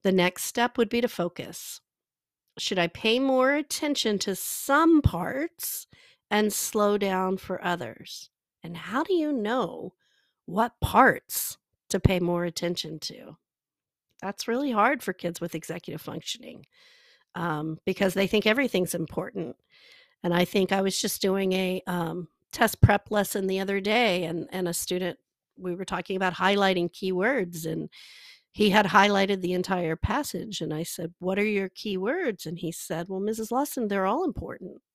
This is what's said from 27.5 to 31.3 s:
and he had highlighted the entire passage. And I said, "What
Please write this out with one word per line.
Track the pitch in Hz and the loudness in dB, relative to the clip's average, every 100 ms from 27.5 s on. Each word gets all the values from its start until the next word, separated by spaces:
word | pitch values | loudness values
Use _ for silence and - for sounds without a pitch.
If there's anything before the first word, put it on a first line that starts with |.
| 170 160 | -6 -6
and | 160 156 - - - - - _ | -6 -8 -14 -20 -20 -20 -20 _
he | - 208 | 2 4
had | 202 196 | 6 6
highlighted | 196 208 196 196 196 | 6 6 4 2 0
the | 180 | 0
entire | 180 185 185 165 160 | -2 0 -2 0 -2
passage. | - 214 - 180 180 190 | -2 -2 -2 -8 -8 -6
And | 160 | -6
I | 156 | -6
said, | 165 - 165 _ | -6 -8 -10 _
"What | 180 | -4